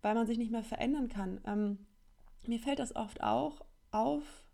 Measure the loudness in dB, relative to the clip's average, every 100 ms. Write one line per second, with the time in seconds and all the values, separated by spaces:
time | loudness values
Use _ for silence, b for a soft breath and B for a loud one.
0 | 4 4 4 2 0 -2 -2 -2 2 2
1 | 0 -2 -4 -4 -2 0 0 -2 -8 -20
2 | -20 -20 -20 -12 -4 -2 0 -2 -2 -2
3 | -4 0 2 4 2 -4 -18 -20 _ 2
4 | 2 2 -4 -16 -20